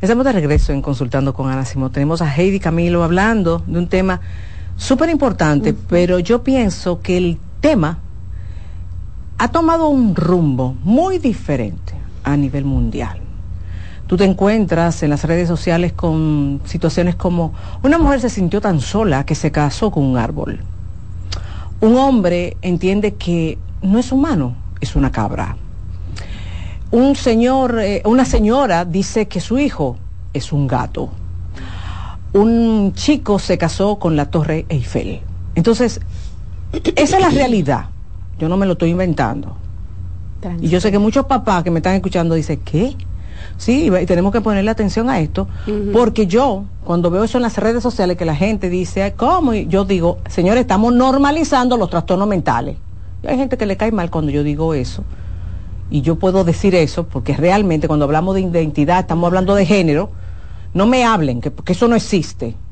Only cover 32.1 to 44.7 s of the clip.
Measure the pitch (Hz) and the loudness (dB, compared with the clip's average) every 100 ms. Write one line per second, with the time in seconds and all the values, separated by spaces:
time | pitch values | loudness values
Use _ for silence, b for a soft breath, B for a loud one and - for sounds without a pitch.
32.1 | B - 196 214 233 233 220 196 - - | B -2 2 4 4 4 4 2 0 0
33.1 | 294 - 202 - 175 165 - 196 202 180 | 0 2 0 2 0 0 0 0 2 0
34.1 | 156 143 175 151 160 160 151 120 123 92 | 2 0 0 0 -2 -2 -2 -2 -4 -4
35.1 | - - - - - 170 220 240 - - | -8 -8 -10 -6 0 4 4 2 0 -8
36.1 | B B B - - - 320 - 330 294 | B B B -12 -12 -8 -4 -2 2 4
37.1 | 381 370 277 262 226 147 123 - - - | 4 4 4 2 2 2 -2 -4 -12 -14
38.1 | - - - 160 185 196 175 170 170 185 | -12 -12 -6 -2 0 0 2 0 0 0
39.1 | 151 123 - - - - - - - - | 0 0 -2 -8 -10 -12 -10 -12 -10 -10
40.1 | - - - 190 170 165 180 214 196 208 | -10 -10 -10 -8 -4 0 2 2 2 2
41.1 | 247 269 262 202 185 170 170 180 190 185 | 2 2 0 2 0 2 0 2 0 0
42.1 | 185 165 165 151 156 - 151 240 277 - | 0 2 0 0 -4 -2 0 0 -4 -8
43.1 | B B B B B - 254 320 185 180 | B B B B B 0 2 4 2 2
44.1 | 180 190 226 220 202 202 | 2 2 2 0 0 0